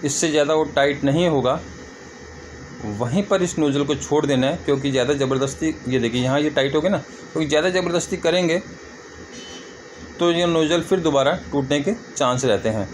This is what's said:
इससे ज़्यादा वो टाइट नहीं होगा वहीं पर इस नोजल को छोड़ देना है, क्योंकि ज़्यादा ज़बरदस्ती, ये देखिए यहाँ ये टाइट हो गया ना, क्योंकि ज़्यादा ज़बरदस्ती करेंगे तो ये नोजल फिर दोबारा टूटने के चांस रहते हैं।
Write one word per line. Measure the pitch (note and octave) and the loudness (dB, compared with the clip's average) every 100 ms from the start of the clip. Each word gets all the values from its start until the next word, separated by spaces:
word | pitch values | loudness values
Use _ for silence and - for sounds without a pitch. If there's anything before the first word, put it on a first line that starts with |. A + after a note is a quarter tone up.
इससे | D3 C#3 E3+ | -2 0 2
ज़्यादा | D3+ C#3+ | 4 4
वो | D#3 D3+ | 4 2
टाइट | D3 C#3+ C#3 | 2 2 4
नहीं | C#3 D3 F3 | 2 4 4
होगा | D3 B2 D3+ - - - - - - - - - - - - G#2+ G#2 | 4 2 0 -4 -16 -16 -18 -18 -18 -18 -18 -16 -16 -16 -10 -8 -4
वहीं | A#2 D#3 | 0 0
पर | G3+ G3 | 2 2
इस | F3+ - | 0 2
नोजल | D3+ C#3 | 0 2
को | C#3+ | 0
छोड़ | C#3+ - D3+ D3 | -2 0 0 2
देना | C3+ C3 | 2 2
है, | E3+ | 0
क्योंकि | - C#3 C#3 | 0 0 2
ज़्यादा | C3 B2+ | 0 2
ज़बरदस्ती, | C#3+ C3+ C3 C3+ C3+ D#3+ D#3+ - | 2 2 0 0 -2 -4 -2 -2
ये | B2+ | 0
देखिए | A#2 A#2+ | 0 0
यहाँ | B2+ C#3 | 2 2
ये | D3+ | 2
टाइट | D3 C3+ | 2 2
हो | D3+ | 2
गया | E3 | 2
ना, | F#3 | 0
क्योंकि | - - - - D#3 | -4 -16 -8 -4 2
ज़्यादा | D3+ F3 | 2 2
ज़बरदस्ती | F#3 F3 E3+ - F3+ | 0 0 -2 -2 -2
करेंगे | E3+ F3 F3 E3+ - - - - - - - - - - - - - - - - | 0 2 2 0 -2 -16 -18 -18 -18 -18 -16 -16 -16 -16 -18 -18 -18 -18 -18 -2
तो | E3+ | 2
ये | E3+ F3 | 2 2
नोजल | E3 D#3 E3+ | 2 2 2
फिर | D#3+ F#3+ | 2 2
दोबारा | D#3+ C#3 C3+ F3 - | 4 4 4 0 -2
टूटने | D3 C#3 D3 | -2 0 0
के | C#3+ A3+ - | 0 -4 -6
चांस | - C3 B2+ | 0 0 2
रहते | C3 G2 A2+ | 2 2 2
हैं। | A2 F#2 | -2 -4